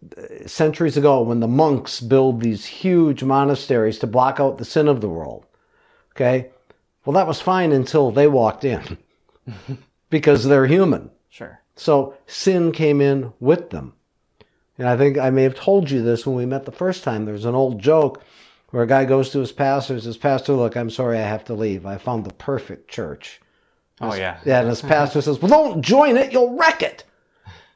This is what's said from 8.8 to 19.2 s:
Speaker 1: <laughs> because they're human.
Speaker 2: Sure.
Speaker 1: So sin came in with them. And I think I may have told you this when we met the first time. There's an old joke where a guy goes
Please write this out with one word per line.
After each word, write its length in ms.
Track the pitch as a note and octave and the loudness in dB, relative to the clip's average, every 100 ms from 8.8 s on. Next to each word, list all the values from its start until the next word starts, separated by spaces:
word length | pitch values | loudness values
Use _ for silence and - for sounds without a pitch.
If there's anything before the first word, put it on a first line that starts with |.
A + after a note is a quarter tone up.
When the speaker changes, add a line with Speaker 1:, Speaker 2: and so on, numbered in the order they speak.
| - - _ _ _ _ - | -8 -16 _ _ _ _ -18
Speaker 1:
<laughs> 600 | G2+ - C3+ _ _ _ | -16 -14 -14 _ _ _
because 340 | D#3+ D3+ C#3 B2 | 0 2 2 4
they're 220 | C#3 C3 | 4 4
human. 420 | E3+ F#3 G#2 - _ _ | 2 2 0 -6 _ _
Speaker 2:
Sure. 320 | _ - - _ - | _ -20 -20 _ -8
Speaker 1:
So 400 | - C#3+ C3+ - _ | 0 2 0 -8 _
sin 440 | - - F#3 E3+ | -4 0 0 0
came 280 | D#3 D#3 C#3+ | 0 2 2
in 300 | C#3 C#3 B2+ - | 2 0 -4 -4
with 300 | B2 F3 F3 | 0 0 -2
them. 240 | E2+ C2 - _ _ _ _ _ _ _ - | -14 -14 -20 _ _ _ _ _ _ _ -6
And 100 | B2 | -2
I 80 | A#2+ | 2
think 200 | C#3+ C#3 | 2 2
I 120 | C3 | 0
may 140 | C3 | 2
have 120 | C3 B2+ | 2 0
told 360 | - G3+ D#3+ | 0 2 2
you 100 | C3+ | -2
this 240 | A#2 A#2 C#3 | 0 -2 -2
when 100 | B2+ | -4
we 100 | B2 | -4
met 200 | C3+ C#3 | -6 -10
the 60 | |
first 320 | - F3+ F#3 | -6 -6 -4
time. 220 | - A2 G#2+ | -6 -6 -6
There's 200 | G#2 A2+ | -6 -4
an 100 | B2 | 0
old 240 | C3 A2+ | 0 0
joke 440 | A2+ D#3+ C#3+ - - _ _ _ _ | 2 4 2 -2 -16 _ _ _ _
where 140 | B2 | -2
a 40 | A#2+ | 2
guy 160 | C3+ C3+ | 2 4
goes 240 | C3+ | 2